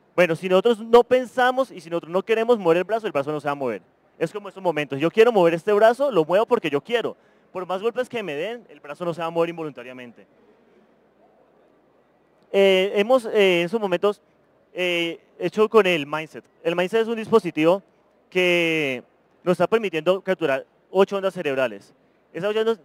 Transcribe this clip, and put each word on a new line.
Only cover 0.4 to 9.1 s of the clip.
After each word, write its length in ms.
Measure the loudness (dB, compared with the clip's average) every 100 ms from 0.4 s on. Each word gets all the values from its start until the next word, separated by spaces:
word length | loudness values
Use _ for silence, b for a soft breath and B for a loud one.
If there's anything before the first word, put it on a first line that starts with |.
| 2
nosotros 300 | 2 4 0
no 240 | 4 6
pensamos 640 | 6 2 0 -2 0 0 -4
y 100 | -8
si 100 | -8
nosotros 220 | -8 -4
no 120 | -4
queremos 340 | 0 0 2 2
mover 200 | 4 2
el 60 | 0
brazo, 200 | -4 -2
el 80 |
brazo 180 | -4 -4
no 80 | -4
se 80 | -4
va 40 |
a 40 | -4
mover. 260 | -4 -6 _ _ _ -8
Es 140 | -8
como 160 | -8 -16
estos 140 | -6
momentos, 360 | -4 -2 -4 -2
yo 120 | 0
quiero 200 | 4 4
mover 220 | 6 4
este 180 | 2 0
brazo, 380 | 4 4 4 0
lo 140 | 0 2
muevo 200 | 2 2
porque 240 | 0 0
yo 100 | -4
quiero. 340 | -2 -4 -4 -10 b b b
Por 120 | -12 -8
más 160 | -4
golpes 280 | -4 -6 -8
que 140 | -8
me 100 | -8
den, 320 | -6 -8 -10 -18
el 120 | -20
brazo 260 | -16 -10
no 80 | -8